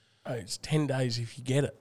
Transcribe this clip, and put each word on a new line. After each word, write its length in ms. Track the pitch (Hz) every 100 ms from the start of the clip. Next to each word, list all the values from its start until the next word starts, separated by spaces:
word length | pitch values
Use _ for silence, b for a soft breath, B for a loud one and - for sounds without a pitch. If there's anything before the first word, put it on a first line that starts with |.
| b b -
Oh, 60 |
it's 220 | 123 95 -
ten 280 | - 156 143
days 320 | 131 127 117
if 180 | 117 -
you 60 |
get 200 | 123 131
it. 120 | 143 -